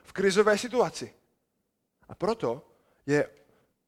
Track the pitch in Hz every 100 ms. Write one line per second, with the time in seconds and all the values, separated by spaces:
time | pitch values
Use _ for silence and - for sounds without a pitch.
0 | - - 196 190 214 208 247 247 175 -
1 | 120 - _ _ _ _ _ _ _ _
2 | - - 180 226 127 127 - _ _ _
3 | - 147 - - _ _ _ _